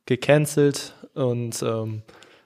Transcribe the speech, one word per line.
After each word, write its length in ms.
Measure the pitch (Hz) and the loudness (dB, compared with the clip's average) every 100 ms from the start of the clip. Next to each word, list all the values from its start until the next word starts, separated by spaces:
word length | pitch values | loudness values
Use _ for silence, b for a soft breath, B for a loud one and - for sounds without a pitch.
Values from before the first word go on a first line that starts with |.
| - | -4
gecancelt 880 | 123 - 147 147 147 143 139 - - - | 0 4 4 4 2 2 0 -8 -18 -14
und, 500 | - 127 120 117 - | -4 -2 -2 -6 -6
ähm, 400 | 123 113 110 110 - b b b | -4 -4 -6 -10 -14 b b b